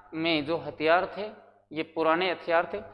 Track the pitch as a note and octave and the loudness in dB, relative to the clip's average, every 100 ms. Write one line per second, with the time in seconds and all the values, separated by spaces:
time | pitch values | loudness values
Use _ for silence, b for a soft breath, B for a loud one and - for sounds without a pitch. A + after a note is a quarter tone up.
0 | - D#3+ E3 D#3 C#3+ E3 C#3+ - D#3 F3 | -12 -2 0 0 0 -4 -6 -2 4 4
1 | F#3+ F#3 G#3+ - - _ - D3 D#3+ D#3+ | 2 -6 -12 -12 -20 _ -12 -8 -6 0
2 | D#3+ E3 F#3 D#3+ E3+ E3 E3+ - - | 2 2 2 -2 0 2 2 -6 -12